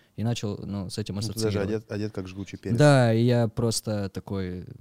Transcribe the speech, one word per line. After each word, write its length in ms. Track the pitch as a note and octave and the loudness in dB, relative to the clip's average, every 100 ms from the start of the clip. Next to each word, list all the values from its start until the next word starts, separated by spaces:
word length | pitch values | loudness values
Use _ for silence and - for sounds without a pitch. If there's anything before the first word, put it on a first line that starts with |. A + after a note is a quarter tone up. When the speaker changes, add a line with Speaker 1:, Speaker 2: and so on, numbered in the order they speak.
| _ - | _ -4
Speaker 1:
и 60 | |
начал, 340 | A2+ A#2 G#2 - | -2 -2 -4 -6
ну, 240 | - G2+ F#2 | -6 -6 -6
с 80 | - | -6
этим 160 | G#2 G2 | -6 -4
Speaker 2:
Ну, 40 | |
ты 60 | G#2+ | -6
даже 120 | A2 | -2
Speaker 1:
ассоциировать. 280 | A2 G2+ G2 | 0 0 0
Speaker 2:
одет, 220 | A2 - | -2 -4
одет 200 | G#2 G#2+ | -6 -4
как 160 | G2+ F#2 | -6 -8
жгучий 280 | F#2+ F#2+ F#2+ | -10 -10 -10
перец. 200 | G2 A#2 | -2 4
Speaker 1:
Да, 340 | D3 C3+ A#2 | 6 8 6
и 120 | A2+ | 4
я 240 | A#2+ A#2+ A2+ | 4 4 2
просто 600 | - A#2 - A2+ G#2 G2 | 0 0 0 -4 -4 -4
такой 540 | F#2 - G2 F#2 F2+ - - | -8 -6 -6 -4 -8 -12 -14